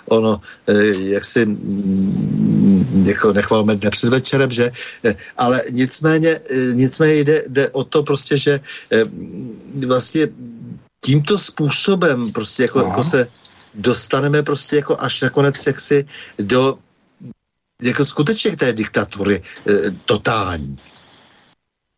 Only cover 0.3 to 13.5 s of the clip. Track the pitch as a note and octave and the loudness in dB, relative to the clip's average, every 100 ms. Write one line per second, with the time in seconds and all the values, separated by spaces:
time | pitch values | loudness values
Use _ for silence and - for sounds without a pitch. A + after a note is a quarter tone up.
0.3 | G#2 - - - G#2 G#2+ F#2+ F#2+ G2+ - | 0 -4 -10 0 4 4 2 0 -2 0
1.3 | C3 A2 G2 F2 G2 G2 F#2+ F#2+ - - | 0 0 0 -4 -4 0 0 0 0 -2
2.3 | G#2 G#2+ - G2+ F#2+ - F#2 F#2 G2+ A2 | 0 2 4 4 4 4 2 2 2 2
3.3 | G2+ G2 A2 G#2+ G#2+ G#2 - A#2+ C3 - | 2 2 2 2 0 0 0 0 0 0
4.3 | C3+ C3 A#2+ A#2+ A#2+ - - A#2 G#2 - | 0 0 0 -2 -2 -12 -4 -4 -4 -8
5.3 | - B2 B2+ - B2 C3 - D#3+ D#3+ D#3+ | -2 0 0 -2 -2 -2 0 0 2 2
6.3 | D#3 - C3 B2+ B2 C3 - D#3 D3+ C#3+ | 0 -2 -2 0 2 0 2 4 4 4
7.3 | D#3 C#3+ C3 C3+ C3+ B2 D#3 C#3+ C#3+ - | 2 0 -2 0 -2 -2 -2 0 -2 0
8.3 | C#3+ D3 C#3 - - - A2+ G#2+ F#2 F#2+ | 0 2 0 -4 -16 -2 0 0 -4 -14
9.3 | - B2 G#2 - C#3 B2+ B2+ B2 D#3+ D3 | -12 -14 -16 -12 -8 -2 0 0 0 -2
10.3 | - A#2+ A#2 A#2+ A#2+ _ _ - C#3+ D3 | -4 -18 -18 -18 -18 _ _ 0 0 2
11.3 | G#3 - - D3 - - F#3+ E3+ B2 A#2 | 0 -2 -4 -2 0 0 2 2 0 -2
12.3 | A#2+ G#2 - A#2+ C3+ F#2+ F#2 D3+ C#3+ B2 | -4 -6 -2 0 0 0 0 0 0 -2
13.3 | _ - | _ -20